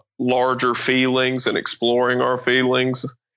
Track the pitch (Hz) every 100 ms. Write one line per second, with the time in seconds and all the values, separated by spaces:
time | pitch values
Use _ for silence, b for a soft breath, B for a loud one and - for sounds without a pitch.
0 | - - 123 123 127 123 127 117 - 127
1 | 131 131 127 127 113 107 - - 117 120
2 | 123 123 127 123 123 127 127 127 127 127
3 | - - _